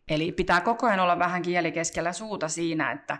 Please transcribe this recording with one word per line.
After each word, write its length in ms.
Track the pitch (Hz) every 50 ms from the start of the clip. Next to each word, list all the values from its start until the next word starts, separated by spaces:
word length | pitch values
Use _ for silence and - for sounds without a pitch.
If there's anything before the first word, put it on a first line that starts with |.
| _ -
Eli 220 | 156 151 160 175
pitää 300 | - - 180 185 175 175
koko 260 | 170 233 233 233 262 233
ajan 120 | 202 190
olla 200 | 185 180 175 175
vähän 220 | 175 175 180 180
kieli 300 | 175 175 175 175 165 165
keskellä 420 | 160 165 165 160 - 170 160 170 180
suuta 340 | - 220 220 208 - 156 156
siinä, 440 | 156 165 170 165 165 156 143 127
että 260 | 117 - - - - -